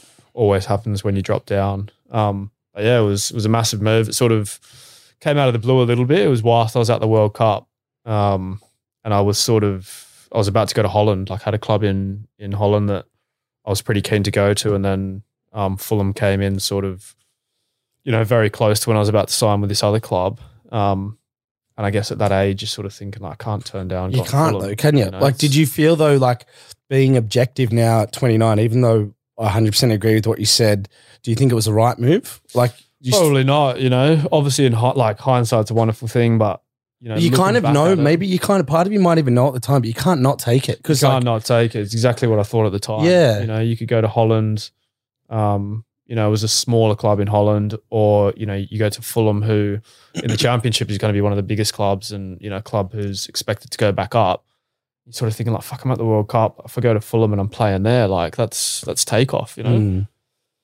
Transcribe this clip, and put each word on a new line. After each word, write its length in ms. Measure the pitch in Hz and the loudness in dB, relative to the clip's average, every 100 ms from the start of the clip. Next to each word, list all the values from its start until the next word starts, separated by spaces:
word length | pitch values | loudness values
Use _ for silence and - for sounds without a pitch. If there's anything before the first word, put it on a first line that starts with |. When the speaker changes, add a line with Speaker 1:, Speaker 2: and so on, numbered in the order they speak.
| _ _ _ | _ _ _
Speaker 1:
always 320 | - 104 98 95 | 0 2 2 0
happens 380 | 101 110 101 | -4 -2 -4
when 120 | 104 98 | -2 -4
you 60 | |
drop 240 | 92 101 - | -2 -4 -2
down. 440 | 101 98 98 101 _ _ | -2 -2 -4 -8 _ _
Um, 400 | 117 104 101 98 - _ | -2 -2 -2 -8 -16 _
but 100 | - | -4
yeah, 160 | 107 123 | 0 2
it 40 | |
was, 280 | 104 98 - | 2 0 -4
it 40 | 120 | -4
was 100 | 107 | 0
a 40 | |
massive 320 | 113 113 107 | 0 0 -2
move. 280 | 107 110 110 | 0 2 0
It 40 | |
sort 180 | - 120 | 0 2
of 280 | 110 101 - - - - - _ _ | 2 -2 -10 -20 -20 -20 -20 _ _
came 160 | 156 147 | -2 2
out 100 | 135 | 2
of 60 | |
the 60 | 117 | 2
blue 220 | 117 131 | 2 2
a 20 | 120 | 4
little 200 | 120 127 | 2 2
bit. 140 | 165 | 2
It 80 | 196 | 2
was 140 | 123 | 2
whilst 320 | 113 117 113 127 | 2 2 2 0
I 40 | |
was 100 | 113 | 0
at 100 | 117 | 0
the 60 | 110 | 2
World 260 | 110 107 | 2 2
Cup, 340 | - 113 98 - _ _ _ 117 | 2 0 0 -6 _ _ _ -6
um, 540 | 107 101 98 92 98 - _ _ _ | -2 0 0 -4 -12 -16 _ _ _
and 100 | 113 | -2
I 80 | 101 | 0
was 160 | 101 101 | 2 0
sort 260 | - 113 | 0 2
of, 420 | 104 95 95 - - _ _ | 0 -2 -10 -20 -20 _ _
I 40 | - | -2
was 100 | 104 | 0
about 200 | 113 104 | 0 0
to 60 | - | 0
go 60 | |
to 40 | 104 | 0
Holland. 420 | 101 107 95 95 | 2 2 0 -4
Like, 120 | 95 | -8
had 120 | - | -6
a 60 | 104 | -4
club 240 | - 107 | -2 -2
in, 440 | 104 98 98 101 107 _ | 0 -2 -4 -8 -14 _
in 140 | 101 | -10
Holland 360 | 98 104 104 101 | -2 0 0 0
that 160 | 98 - _ _ _ _ _ - | -4 -8 _ _ _ _ _ -6
I 40 | |
was 120 | 98 | -6
pretty 200 | - 104 | -2 -4
keen 220 | - 107 | -2 -2
to 80 | 101 | -2
go 220 | 104 101 101 | 0 0 0
to, 180 | 107 | -2
and 100 | 101 98 | -2 -2
then, 380 | 95 98 95 - _ _ | -4 -6 -10 -16 _ _
um, 240 | 107 98 98 | -6 -4 -4
Fulham 360 | - 107 98 | -4 -2 -2
came 280 | 98 101 98 | 0 0 0
in 180 | 98 98 | -2 -4
sort 260 | - 101 98 | -4 -4 -6
of, 300 | 92 - _ _ _ _ _ _ _ _ _ | -8 -16 _ _ _ _ _ _ _ _ _
you 80 | 143 | -2
know, 120 | 113 | -2
very 260 | 107 120 107 | 2 2 2
close 300 | - 110 107 | 2 0 2
to 80 | - | 0
when 80 | 107 | 2
I 20 | |
was 100 | 104 | 2
about 180 | 104 95 | 2 0
to 60 | |
sign 280 | - 110 101 | 0 0 0
with 80 | 101 | -2
this 140 | 101 | -2
other 160 | 104 107 | 0 0
club. 400 | - 92 92 113 - - _ | -2 -2 -2 -6 -14 -20 _
Um, 460 | 117 101 98 101 107 _ _ _ _ _ - | -2 0 0 -4 -12 _ _ _ _ _ -8
and 80 | 101 | -4
I 40 | |
guess 220 | 101 101 | -2 -4
at 60 | - | -2
that 120 | 101 | 0
age, 300 | 95 101 98 | 2 0 -2
you're 60 | 110 | -6
sort 180 | - 98 | -10 -12
of 80 | |
thinking, 280 | - 101 101 | -12 -14 -12
like, 200 | 98 - | -14 -12
"I 20 | |
can't 220 | 113 101 - | -8 -8 -8
turn 220 | 98 92 | -10 -6
down 220 | 92 92 | -6 -2
Speaker 2:
You 60 | 127 | -4
Speaker 1:
going 80 | - | -2
to 60 | |
Speaker 2:
can't 200 | 139 160 | 0 0
Speaker 1:
Fulham," 180 | 101 98 | 0 -4
Speaker 2:
though, 60 | 107 | -2
can 220 | 147 143 | 2 2
you? 60 | 98 | 0
Speaker 1:
you 60 | |
know, 80 | 95 | 0
Speaker 2:
Like, 120 | 135 | 0
Speaker 1:
it's 60 | 131 | 2
Speaker 2:
did 140 | 151 139 | 0 2
you 120 | 147 | 2
feel 280 | - 156 165 | 2 2 4
though, 180 | 156 139 | 4 4
like, 300 | 127 120 - - - - _ | 2 0 -8 -20 -20 -20 _
being 280 | 135 135 131 | 2 4 2
objective 540 | 110 120 120 - 123 | 2 0 0 0 0
now 280 | 117 117 113 | 2 2 2
at 100 | 104 | 0
twenty-nine, 460 | - 127 110 113 107 | -2 0 2 2 2
even 200 | 113 120 | 2 2
though 320 | 120 113 104 - _ - | 2 2 0 -8 _ -6
I 80 | 110 | -2
a 20 | |
hundred 220 | 107 110 | 0 0
percent 200 | 104 127 | 2 2
agree 240 | 107 110 110 | 2 2 2
with 120 | 107 | 0
what 120 | - | -2
you 60 | 117 | 0
said, 420 | - 110 104 101 _ _ _ | 2 2 0 -4 _ _ _
do 80 | - | -4
you 40 | 113 | 0
think 160 | 135 | 2
it 40 | 117 | 2
was 100 | 107 | 0
the 80 | |
right 260 | 107 117 120 | 2 2 2
move? 400 | 120 190 - - _ | 2 2 -2 -14 _
Like, 180 | 160 120 - _ _ | 0 0 -2 _ _
you 100 | 127 | 0
s- 60 | 202 | 2
Speaker 1:
Probably 240 | 160 139 | 4 4
not, 380 | 131 147 143 127 | 2 2 2 0
you 80 | 131 | 0
know. 360 | 127 139 160 143 | 2 4 2 2
Obviously, 340 | 160 143 135 131 | 0 2 2 2
in 80 | |
hi-, 200 | 113 123 135 | 2 0 2
like, 240 | 113 107 | 0 0
hindsight's 520 | 135 123 113 117 104 | 0 0 2 0 0
a 20 | |
wonderful 340 | 113 113 110 117 | 0 0 -2 -4
thing, 300 | 123 117 113 | 0 2 2
but, 240 | 107 - _ _ _ _ | 0 -2 _ _ _ _
you 80 | 120 | -8
know, 60 | 110 | -2
Speaker 2:
You 160 | 170 | 2
kind 100 | 131 190 233 | 2 2 2
Speaker 1:
looking 20 | |
Speaker 2:
of 60 | |
Speaker 1:
back 100 | 180 | 2
Speaker 2:
know, 120 | 143 160 | 4 4
Speaker 1:
at 40 | 185 | 2
it 40 | |
Speaker 2:
maybe 260 | 143 165 196 | 2 2 0
you 100 | 185 | -2
kind 200 | - 196 | 0 0
of, 80 | 139 | 2
part 180 | 165 180 | 0 0
of 60 | |
you 60 | 208 | 2
might 180 | 175 160 | 2 2
even 160 | 135 | 2
know 140 | 123 139 | 2 2
at 60 | |
the 60 | 127 | 0
time, 220 | 123 135 | 0 0
but 60 | 113 | 0
you 60 | 113 | -2
can't 260 | 165 165 | 0 2
not 160 | 127 139 | 2 0
take 300 | - 131 - | 0 0 0
it. 80 | - | -4
Speaker 1:
You 60 | |
Speaker 2:
'cause, 180 | - 139 | -2 0
Speaker 1:
can't 140 | 139 135 | 2 2
Speaker 2:
like 80 | |
Speaker 1:
not 200 | 123 113 | 0 -2
take 300 | - 117 117 110 | 0 2 2 -2
it. 40 | |
It's 120 | 101 | -4
exactly 340 | 113 123 117 120 | 0 0 2 2
what 120 | 107 | 0
I 40 | |
thought 220 | 101 117 107 | 0 0 0
at 40 | |
the 80 | 101 | -2
time. 240 | - 107 165 | -6 0 2
Speaker 2:
Yeah. 340 | 180 147 104 | 4 4 2
Speaker 1:
You 60 | 113 | -2
know, 120 | 110 | -2
you 160 | 113 117 | -2 -2
could 120 | 113 | -2
go 120 | 117 | 0
to 60 | 110 | 2
Holland, 640 | 120 113 110 110 107 - _ _ _ _ _ _ | 2 2 2 0 -4 -8 _ _ _ _ _ _
um, 540 | 113 104 101 101 110 - _ - | -2 0 -2 -4 -10 -12 _ -8
you 100 | 113 | -2
know, 120 | 107 | 0
it 40 | |
was 120 | 107 | 0
a 40 | 107 | 0
smaller 460 | - - 117 110 101 | -2 0 2 2 2
club 240 | 110 101 | 0 0
in 80 | 101 | 0
Holland, 480 | 107 104 104 104 107 - | 2 2 2 -2 -6 -6
or, 440 | 113 104 104 101 - | 0 4 4 2 -2
you 100 | 104 | -6
know, 80 | 98 | -6
you 220 | 98 107 | -6 -4
go 120 | 107 | -4
to 120 | - | -4
Fulham, 400 | - - 110 104 | -6 -2 0 0
who 380 | 110 107 104 104 - _ _ - | 0 0 -2 -6 -10 _ _ -8
in 140 | 120 | -4
the 80 | 107 | 0
<coughs> 0 | |
championship 540 | 127 123 120 110 120 | 0 0 -2 -4 -4
is 60 | 101 | -4
gonna 160 | 110 | -2
be 80 | 101 | 0
one 100 | 104 | 0
of 60 | 101 | -2
the 60 | |
biggest 300 | 98 107 107 | -2 -2 -4
clubs 380 | - 101 98 104 | -2 -2 -2 -6
and, 260 | 104 95 87 | -12 -12 -12
you 80 | 104 | -10
know, 80 | 98 | -10
a 40 | |
club 300 | - 107 95 | -6 -4 -4
who's 340 | 110 101 98 - | -6 -8 -8 -10
expected 440 | - - 107 - | -8 -6 -8 -10
to 60 | - | -2
go 140 | 104 | 0
back 200 | 98 98 | 0 -2
up. 300 | 120 95 95 _ _ _ _ _ _ _ | 0 0 -2 _ _ _ _ _ _ _
You're 80 | |
sort 180 | 120 113 | -6 -6
of 40 | 107 | -4
thinking, 180 | 117 | -4
like, 100 | 110 | -4
"Fuck, 200 | - 127 131 | -6 -8 -6
I'm 60 | |
at 60 | 127 | -4
the 80 | 113 | 0
World 220 | 107 107 | 0 0
Cup. 340 | 117 113 - - | 0 0 -2 -12
If 120 | - | -4
I 40 | |
go 120 | 117 | 0
to 80 | 107 | 0
Fulham 300 | - 117 110 | 0 0 0
and 80 | 104 | 0
I'm 60 | 98 | -4
playing 340 | - 110 95 | -2 -2 0
there, 240 | 107 123 104 | 2 2 2
like, 280 | 92 85 - | 0 -2 -4
that's, 460 | 110 - - - | -6 -4 -8 -8
that's 220 | - - - | -8 -6 -2
takeoff," 500 | 110 135 - - - | 0 0 -2 -6 -6
you 60 | |
know? 160 | 120 117 | -2 0
Speaker 2:
Mm. 280 | 104 92 104 _ _ _ _ _ | 0 -2 -6 _ _ _ _ _